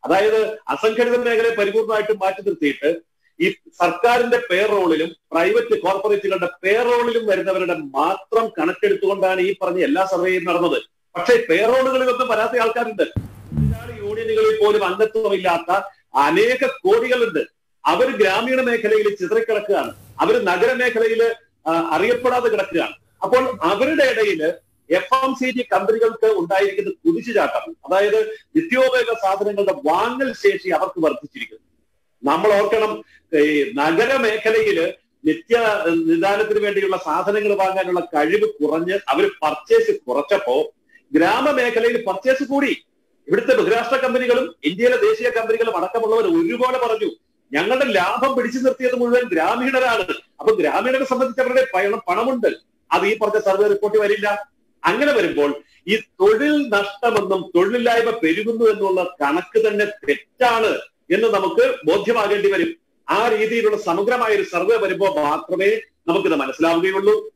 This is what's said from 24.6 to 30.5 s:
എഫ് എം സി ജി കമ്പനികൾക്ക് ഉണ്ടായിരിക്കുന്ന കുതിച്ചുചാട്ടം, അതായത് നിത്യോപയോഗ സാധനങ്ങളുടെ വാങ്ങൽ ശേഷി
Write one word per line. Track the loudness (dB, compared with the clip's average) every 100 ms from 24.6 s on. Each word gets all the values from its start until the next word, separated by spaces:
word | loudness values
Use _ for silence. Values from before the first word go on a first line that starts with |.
| _ _ _
എഫ് | -2 0 0
എം | 0 -2
സി | -4
ജി | -4 -2
കമ്പനികൾക്ക് | -2 0 2 0 2 0
ഉണ്ടായിരിക്കുന്ന | 2 0 0 0 -2 -6
കുതിച്ചുചാട്ടം, | -2 0 0 -2 0 0 -2 -8
അതായത് | -16 -2 0 2 0 -2 -8 _ -2
നിത്യോപയോഗ | 0 2 2 2 0 -2
സാധനങ്ങളുടെ | -2 -2 -2 -2 -2 -2 0
വാങ്ങൽ | 0 -2 -4 -6
ശേഷി | 0 0